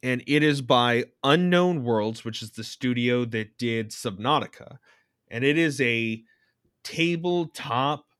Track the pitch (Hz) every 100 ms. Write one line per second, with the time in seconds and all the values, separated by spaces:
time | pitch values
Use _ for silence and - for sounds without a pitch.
0 | 127 123 - 147 151 143 123 127 120 117
1 | 123 _ 135 156 180 180 180 170 120 110
2 | 107 113 117 110 110 - 107 - 127 123
3 | 120 123 120 110 107 _ 120 113 107 -
4 | 117 95 110 147 - - - - _ _
5 | _ _ _ 120 135 151 160 131 123 117
6 | 113 113 - _ _ _ _ _ - 160
7 | 170 170 180 175 160 - 139 117 135 147
8 | _